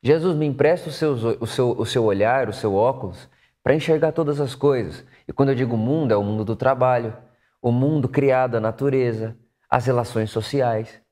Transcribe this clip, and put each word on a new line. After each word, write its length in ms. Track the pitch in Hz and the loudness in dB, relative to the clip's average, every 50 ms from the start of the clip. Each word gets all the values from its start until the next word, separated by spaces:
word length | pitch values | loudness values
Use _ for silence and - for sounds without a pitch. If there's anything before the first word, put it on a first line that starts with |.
| - | 4
"Jesus, 320 | 123 151 165 160 185 170 | 4 2 4 4 0 0
me 120 | 151 151 | 0 0
empresta 420 | 147 135 - - 151 175 175 - 165 | -2 0 2 4 4 4 2 -2 -10
o 20 | |
seu, 220 | 143 - 160 151 139 117 110 117 110 - | -6 -2 0 0 0 0 0 -2 -2 -2
o 80 | 113 | -6
seu, 240 | 107 - - 127 123 | -6 -2 0 0 0
o 140 | 113 - 113 | 0 -2 -4
seu 180 | 107 - 127 113 | -2 0 0 2
olhar, 460 | 110 98 98 101 113 127 135 127 107 | 2 2 2 2 2 2 0 0 -4
o 40 | 101 | -6
seu 200 | - - 107 98 | -4 -2 0 2
óculos, 560 | 98 110 127 135 131 - 95 90 - - - _ _ _ _ _ _ _ | 2 2 2 0 -2 -8 -12 -12 -14 -20 -20 _ _ _ _ _ _ _
pra 120 | 127 135 | 2 2
enxergar 360 | 156 151 - 160 156 156 156 | 2 2 0 2 2 2 0
todas 300 | 151 - 160 143 147 143 | 0 -2 -2 -2 -2 -2
as 140 | 143 127 127 | -2 -4 -4
coisas." 500 | - - 147 139 123 104 82 78 - - _ _ _ _ | 0 0 2 2 2 -2 -6 -10 -14 -20 _ _ _ _
E 60 | - | -14
quando 180 | - - 143 135 | -2 0 2 2
eu 60 | 135 | 2
digo 220 | 120 131 117 120 | 0 0 -2 0
mundo, 360 | 110 110 120 143 165 156 123 107 | -2 0 0 0 0 2 2 2
é 40 | |
o 60 | 101 101 | 2 2
mundo 200 | 101 107 110 107 | 0 -2 -4 -2
do 140 | 98 113 | -4 -4
trabalho, 580 | - 131 131 135 123 127 127 127 120 117 110 113 - - _ _ _ _ _ _ _ | 0 0 0 2 2 2 2 2 0 -2 -4 -10 -12 -18 _ _ _ _ _ _ _
o 100 | - 123 | -2 0
mundo 380 | 120 123 131 143 156 151 135 131 | 2 2 2 2 0 0 -2 0
criado, 460 | 135 139 135 139 131 131 131 127 117 | 0 2 2 4 2 2 0 0 -2
a 40 | 113 | -2
natureza, 800 | 107 113 113 - 135 143 135 135 127 120 113 110 110 113 117 _ _ _ _ _ _ _ | -2 -2 -4 -2 -2 0 0 2 0 0 -2 -4 -6 -8 -10 _ _ _ _ _ _ _
as 160 | - 127 120 | -2 0 2
relações 440 | 127 127 120 120 120 - 110 110 107 | 2 0 0 0 -2 -2 -4 -4 -2
sociais 720 | - 113 107 - - 143 127 120 113 110 110 - - - _ _ | -4 -6 -6 -2 -2 0 0 0 0 -2 -4 -8 -14 -20 _ _